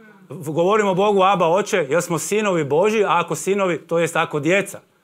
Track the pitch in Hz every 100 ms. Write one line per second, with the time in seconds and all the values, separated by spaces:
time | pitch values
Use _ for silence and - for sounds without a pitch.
0 | - - - 131 131 156 175 220 208 180
1 | 208 202 185 196 170 180 - 196 143 160
2 | 165 165 - 208 214 175 143 147 208 220
3 | 190 165 170 160 - 202 190 151 - 165
4 | 160 160 160 151 143 196 190 104 - _